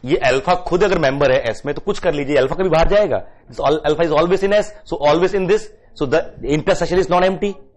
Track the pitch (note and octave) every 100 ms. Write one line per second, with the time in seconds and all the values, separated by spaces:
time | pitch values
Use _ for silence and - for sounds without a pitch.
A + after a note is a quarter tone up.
0 | B2 F3 C3 C3 D3+ F3+ - F3 G3+ F3+
1 | C#3+ C#3 C#3 C3 A#2+ G#2+ C#3+ D3+ G3 G#3
2 | F3+ D3+ C#3 C#3+ C3 E3 F#3+ D#3 D#3+ G3+
3 | G3+ G#2+ - - _ A2+ C3+ D#3 D3 D3+
4 | E3+ D3+ E3+ F#3 F#3+ G#3 - - - E3+
5 | D3 D#3 F3+ G3+ F3+ G#3 - - _ -
6 | C3+ D3+ G3 - A#2 D3+ D3+ F#3 E3+ F3+
7 | F3+ F3+ F#3 F#3+ G3+ F#3+ -